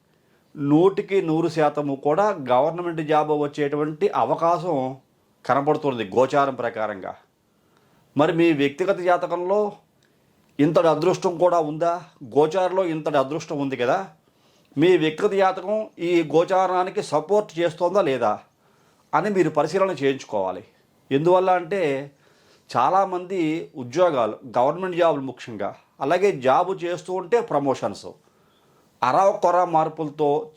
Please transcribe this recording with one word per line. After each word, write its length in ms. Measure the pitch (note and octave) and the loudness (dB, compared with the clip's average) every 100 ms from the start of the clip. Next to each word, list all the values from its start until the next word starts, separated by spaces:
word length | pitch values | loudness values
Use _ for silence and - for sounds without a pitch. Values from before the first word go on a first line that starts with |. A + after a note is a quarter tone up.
| _ _ _ _ _ - | _ _ _ _ _ -6
నూటికి 680 | C#3+ D3+ F#3+ G3+ - G3 | 2 4 4 2 -2 0
నూరు 260 | E3 D#3+ E3 | 0 0 0
శాతము 460 | D#3+ D3 D3 D3 | 0 0 0 -4
కూడా 420 | C3+ D3 D#3+ G#3 F#3+ B2+ | -2 0 2 0 0 0
గవర్నమెంట్ 580 | B2 D3+ E3 F3 D#3+ D3+ | 2 2 -2 -6 -6 0
జాబ్ 220 | D3+ D3+ | 0 2
వచ్చేటువంటి 800 | D3+ D3 D3 C#3+ D3 D3+ D#3 G3+ | 0 -2 -2 -4 -2 -4 -2 -2
అవకాశం 880 | - A#2+ D#3+ E3 F3 F3 D3 C3 C#3 _ _ _ _ - | 0 0 0 0 0 0 -2 -4 -8 _ _ _ _ -2
కనపడుతుంది 580 | B2+ C#3+ D3 D3 B2 | 0 2 0 0 -4
గోచారం 500 | G#2 G#2 C3 D3 C#3 | -2 2 2 2 0
ప్రకారంగా. 600 | B2+ A#2 A2 G#2+ G2+ F2+ - _ _ _ _ _ _ _ _ _ C#3 | -2 -6 -4 -6 -6 -10 -14 _ _ _ _ _ _ _ _ _ 0
మరి 160 | D#3+ | 2
మీ 200 | E3 E3+ | 4 2
వ్యక్తిగత 460 | D3 C#3+ C#3+ F#3 F#3 | 4 0 0 -2 0
జాతకంలో 720 | F3+ F3 F3 F3 F3 G3+ G#3 G3 _ _ _ _ _ _ _ - | 2 0 0 -4 0 0 0 -6 _ _ _ _ _ _ _ 0
ఇంతటి 280 | D3+ F3 E3 | 2 4 4
అదృష్టం 500 | D3+ F3 E3 F#3+ E3 | 2 2 0 -2 0
కూడా 200 | F3 F3 | 2 2
ఉందా? 440 | D3+ D#3 E3+ F3 D#3+ - | -2 -2 -2 -4 -10 -20
గోచారంలో 600 | C3 B2+ D#3 F#3 F#3 F#3 | -2 2 2 2 0 0
ఇంతటి 320 | F#3 D#3+ D#3 D3 | -2 -2 -2 0
అదృష్టం 420 | C3 D#3 - D3+ | 0 -4 -6 -6
ఉంది 180 | C#3 B2+ | -4 -2
కదా, 320 | B2 F3 F#3+ _ _ _ _ _ _ - | -2 -2 -4 _ _ _ _ _ _ 0
మీ 180 | F3 F3 | 4 4
వ్యక్తిగత 360 | D#3 D#3 G3+ | 2 0 -2
జాతకం 560 | G3 F#3+ F#3 F3+ G#3+ G#3+ - | 2 2 0 -4 -4 -6 -6
ఈ 240 | E3+ E3+ | 0 0
గోచారానికి 800 | D#3 D3+ F3 F#3 F#3 F#3 F#3 G3 | 2 2 2 2 2 0 -2 -4
సపోర్ట్ 560 | - D3 D#3 G#3 G#3 D#3 | -2 -2 0 0 0 -2
చేస్తోందా 440 | E3 D#3+ F3+ G3+ | -4 0 0 0
లేదా 360 | D#3+ C3 A2+ G#2+ - _ _ _ _ _ - | 0 0 0 -2 -8 _ _ _ _ _ -4
అని 160 | D3 G3 | -2 0
మీరు 200 | F#3+ D#3 | 2 2
పరిశీలన 400 | D3+ D#3 F#3+ F#3+ | 2 0 0 -2
చేయించుకోవాలి. 760 | D3+ C#3 C3 - G#2 F#2 F#2 - _ _ _ - | 0 -2 -2 -4 -4 -4 -6 -14 _ _ _ -4
ఎందువల్ల 380 | C3+ E3 F#3 F#3 | 0 4 4 4
అంటే 600 | F3+ E3+ G3 D#3+ C3+ C#3+ _ _ _ _ _ - B2 | 0 0 -4 -2 -4 -8 _ _ _ _ _ -6 0
చాలామంది 960 | C3+ F#3 G3 F3+ F3+ F#3+ D#3+ D#3+ - D3 | 2 2 0 -4 -6 -2 -2 -2 -8 -12
ఉద్యోగాలు, 600 | B2+ C#3 F3+ C#3 G#2+ A2 C3 A#2+ | -6 2 2 2 -2 -4 -6 0
గవర్నమెంట్ 380 | C3 D#3+ F#3+ E3+ | 0 0 -4 0
జాబులు 240 | E3 D3 | 2 0
ముఖ్యంగా, 560 | C3+ B2 - G#2+ G2 - _ - | -4 -12 -14 -8 -10 -10 _ -6
అలాగే 320 | C#3 F3+ G3+ | -2 2 2
జాబ్ 520 | D#3+ B2+ C#3+ F3+ F#3+ | 2 2 2 2 -4
చేస్తూ 280 | E3+ F3 - | -6 -6 -6
ఉంటే 280 | F#3 F3 A#3 | -8 0 0
ప్రమోషన్స్, 680 | A#3 D3 C#3 B2 A2 G2 F2+ - _ _ _ _ _ _ _ - | 0 -2 0 -2 -4 -8 -16 -20 _ _ _ _ _ _ _ -2
అరా 280 | - F3 G3 | 0 4 2
కొరా 340 | G#3 F3+ F3 | 2 2 2
మార్పులతో 840 | F3 D#3+ D#3+ D#3 D3+ C#3 D3 D3 D#3 | 2 2 0 -4 -8 -2 0 0 -4